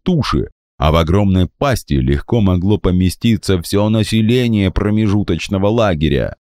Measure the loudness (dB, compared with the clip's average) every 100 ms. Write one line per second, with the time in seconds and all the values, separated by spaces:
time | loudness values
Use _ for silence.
0 | -2 -2 -2 -4 -6 _ _ -4 0 0
1 | 2 2 2 2 0 -2 -2 -2 -2 -2
2 | 0 -2 -2 0 2 2 0 0 0 0
3 | 0 0 -2 0 0 -2 0 -2 0 0
4 | 0 0 2 0 0 0 0 0 -2 0
5 | 0 0 0 -4 -2 -2 0 2 0 0
6 | 0 0 -2 -8